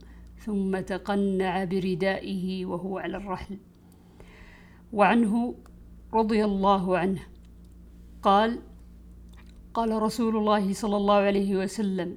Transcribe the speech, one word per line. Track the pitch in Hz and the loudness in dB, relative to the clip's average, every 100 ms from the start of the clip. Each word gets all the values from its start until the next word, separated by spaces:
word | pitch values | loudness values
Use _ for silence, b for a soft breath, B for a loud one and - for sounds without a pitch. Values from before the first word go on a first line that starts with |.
| B B B B | B B B B
ثم | - 202 190 190 | -6 -2 -2 -2
تقنع | - 185 185 202 202 190 185 180 | -4 -6 -2 0 0 0 0 -2
بردائه | 190 190 185 180 190 190 - 196 180 185 185 | -2 -2 -2 0 0 -2 -4 -6 -4 -4 -6
وهو | 175 185 190 | -6 -6 -6
على | 170 190 | -6 -8
الرحل. | 202 185 - 196 - - - B B B B B B B B B B | -8 -8 -10 -14 -16 -20 -20 B B B B B B B B B B
وعنه | 214 196 233 226 226 240 - - - - - - | 2 4 4 2 0 -2 -8 -16 -20 -20 -20 -4
رضي | 220 220 220 | 0 2 2
الله | 214 196 190 196 185 180 | 2 2 2 2 2 0
عنه | 175 185 - - - - - - - - - - | 0 -2 -8 -20 -20 -20 -20 -20 -20 -20 -20 -4
قال: | 208 196 226 240 - - - - - - - - - - - | 2 4 4 -2 -10 -20 -20 -20 -20 -20 -20 -20 -20 -20 -10
قال | - 226 220 | -4 0 0
رسول | 214 220 226 226 | 0 0 0 0
الله | 214 214 190 | 2 2 2
صلى | 196 214 202 | -2 -2 0
الله | 202 | 4
عليه | 202 196 202 196 190 | 4 4 2 2 0
وسلم: | 190 - 208 190 175 | -2 -2 -2 -2 -4